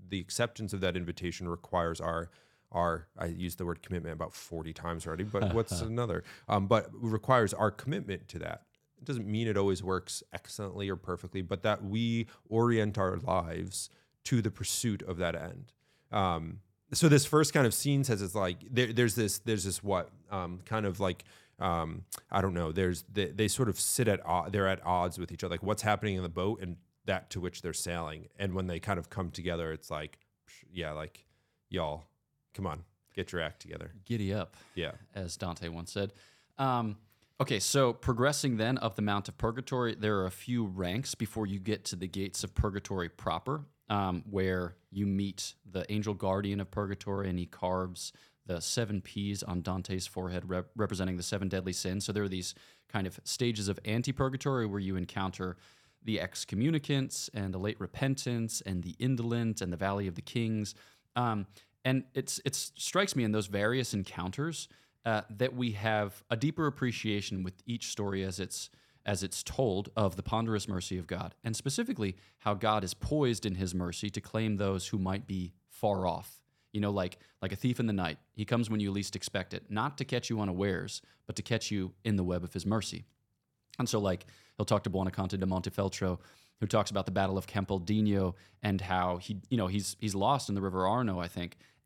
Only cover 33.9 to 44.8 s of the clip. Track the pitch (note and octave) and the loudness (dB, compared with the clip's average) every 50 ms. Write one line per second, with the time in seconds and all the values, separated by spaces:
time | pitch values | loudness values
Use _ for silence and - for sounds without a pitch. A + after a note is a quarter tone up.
33.9 | - G2 - - A#2+ A2 G2+ F#2+ G2+ G#2+ E2+ - - - - - - F2+ E2 D2 | -14 -12 -6 -4 -2 0 0 0 0 -2 -4 -6 -10 -16 -20 -10 -6 -4 -4 -4
34.9 | - - - - - G2+ F2+ E2+ - - G2 F2 E2 - F2 E2 E2 E2+ E2+ - | -6 -10 -16 -12 -10 -8 -8 -8 -6 -6 -4 -4 -4 -4 -6 -6 -6 -8 -8 -4
35.9 | - G2+ G2 G2+ - - - - _ _ _ _ _ - C3+ C3 B2+ A#2+ A2+ G#2+ | -2 -2 -2 -2 -4 -10 -20 -20 _ _ _ _ _ 0 2 2 2 2 2 0
36.9 | G2+ - - _ _ _ _ _ _ - C3+ - A#2+ G2 - - - C#3 C3 A#2+ | -4 -6 -12 _ _ _ _ _ _ -2 0 2 2 2 2 4 6 6 6 6
37.9 | A#2 - - C#3 A#2+ A2+ B2+ C#3+ C#3+ - - C3+ A#2 G#2+ A2 A#2+ C3 - G#2+ A2 | 4 2 0 0 2 4 4 4 4 2 2 2 2 4 4 2 2 2 0 0
38.9 | - - G#2 G#2 G2+ G2+ G2 - - - - A#2 A2+ C3+ B2+ - C#3 B2+ A#2+ A2+ | 0 0 2 2 2 2 0 -4 -4 -2 0 0 0 -2 -4 -2 0 0 2 0
39.9 | - - G#2+ G#2+ G#2 G2 F#2 F#2 - - - B2 B2 A#2+ A2 F#2+ F#2 F#2+ F2+ F2+ | 0 0 2 2 4 4 2 0 -2 -6 -4 -2 0 0 0 0 -2 -2 -2 0
40.9 | F#2 A#2+ B2+ - - - A2+ - - A2 G#2+ F#2+ G2+ G2 F#2+ G#2+ G#2+ G2 - - | 0 -2 -2 -4 -4 -4 -4 -4 -2 -2 -2 -2 -2 -2 -2 -2 -2 -2 -2 -6
41.9 | G2+ E2+ F#2+ F2 - G2 G2 F#2 - - - F#2+ - - - G#2 F#2+ G2+ - - | -6 -4 -6 -4 -4 -4 -4 -4 -4 -6 -6 -2 0 2 2 2 0 -4 -4 -4
42.9 | G2 F#2 E2+ D#2+ - - - - D#2+ E2 - B2+ D3 D#2 C#2+ - _ _ _ - | -2 -2 -2 -4 -6 -4 -2 -2 -2 -2 -2 -4 -6 -6 -8 -12 _ _ _ -2
43.9 | G#2+ G2+ G2 F#2 F2+ F2+ - G#2 G2 F#2+ F#2+ F#2 F#2 F2+ F2 E2+ F2+ - | 0 0 2 2 0 -2 -4 -2 -2 0 2 2 2 0 -2 -4 -6 -12